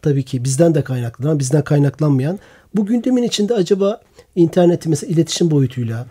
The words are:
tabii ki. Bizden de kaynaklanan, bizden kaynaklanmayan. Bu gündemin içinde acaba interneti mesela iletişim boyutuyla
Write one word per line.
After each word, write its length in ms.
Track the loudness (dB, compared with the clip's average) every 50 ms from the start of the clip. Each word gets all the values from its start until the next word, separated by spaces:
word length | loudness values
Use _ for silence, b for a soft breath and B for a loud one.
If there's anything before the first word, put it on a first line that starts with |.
tabii 220 | -2 -2 -2 -2 -2
ki. 200 | -4 -6 -4 -2
Bizden 320 | -2 2 2 2 4 4
de 80 | 2 -2
kaynaklanan, 560 | -2 -4 -6 -6 -8 -8 -6 -4 -2 -2 -2
bizden 240 | -2 0 0 0 0
kaynaklanmayan. 760 | 2 2 2 2 0 0 0 0 0 2 2 0 -2 -4 -6 b b b b b b -4
Bu 100 | -4 -2
gündemin 380 | 0 -2 -2 0 0 0 0 0
içinde 300 | -2 -2 -2 -2 0 0
acaba 480 | 0 2 0 0 0 2 -2 -2 -4 b b b b b b 2
interneti 540 | 2 2 2 4 4 4 4 4 2 0 -2
mesela 240 | -2 -2 -2 -2 0
iletişim 380 | 0 0 0 0 0 0 2
boyutuyla 560 | 2 2 2 0 -2 -4 -6 -6 -6 -8 -10 -14